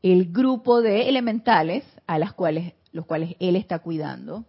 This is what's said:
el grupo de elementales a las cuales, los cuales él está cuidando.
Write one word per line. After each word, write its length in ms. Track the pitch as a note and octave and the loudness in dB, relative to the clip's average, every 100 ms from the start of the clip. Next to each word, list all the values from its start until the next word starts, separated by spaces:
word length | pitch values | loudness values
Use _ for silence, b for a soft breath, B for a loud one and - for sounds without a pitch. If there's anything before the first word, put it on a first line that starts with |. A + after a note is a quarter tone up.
el 300 | F#3+ F#3 F3+ | 6 4 4
grupo 480 | F3+ C4 B3+ B3 A#3+ | 0 0 0 2 2
de 280 | A3+ G#3 B3 | 4 2 2
elementales 760 | C4 A#3 A3 A#3+ G#3 D#3+ G#3+ - - - | 0 0 -2 2 2 2 -4 -8 -20 -6
a 120 | D#3+ | -2
las 140 | F#3 | -2
cuales, 400 | - F3 D#3 F3 _ _ | -2 -2 -2 -6 _ _
los 140 | E3 E3 | -14 -8
cuales 300 | D#3 E3 F3 | -6 -6 -4
él 180 | F#3 F#3 | 0 0
está 220 | - E3+ | -2 -8
cuidando. 680 | E3+ D#3+ - B1+ C#3+ F3+ | -6 -8 -8 -10 -12 -14